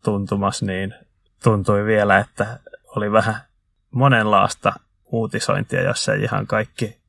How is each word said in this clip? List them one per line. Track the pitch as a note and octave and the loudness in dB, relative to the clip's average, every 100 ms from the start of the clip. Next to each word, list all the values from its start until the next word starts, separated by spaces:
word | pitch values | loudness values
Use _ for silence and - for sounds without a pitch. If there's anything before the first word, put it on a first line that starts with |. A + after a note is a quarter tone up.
tuntumas | - G#2 G2 G2+ G2 - | -2 -2 -2 -2 -2 -2
niin | G2+ F#2 F#2+ - _ _ _ _ | -6 -6 -8 -10 _ _ _ _
tuntui | - G#2 F#2+ G2+ | 2 2 2 0
vielä, | G#2 G#2+ G2+ F#2+ | 2 2 6 4
että | G#2 - A2 A#2+ - - _ - | 2 -4 -6 -6 -18 -20 _ -6
oli | G#2 | 2
vähän | A2 A2+ G#2+ - _ _ _ _ | 2 2 -4 -10 _ _ _ _
monenlaasta | A#2+ C#3 A#2+ G#2+ G#2 G2 - - - _ _ | 2 4 4 4 2 2 0 -4 -4 _ _
uutisointia, | _ A#2 A2 G2 - F#2+ - - | _ -6 -4 -6 -4 -4 -2 -2
jos | - G#2 - | -2 -4 -2
ei | G#2 | -2
ihan | - G#2+ G#2+ | -2 -4 -4
kaikki | A2 G#2+ - G#2 - | -4 -4 -6 -8 -8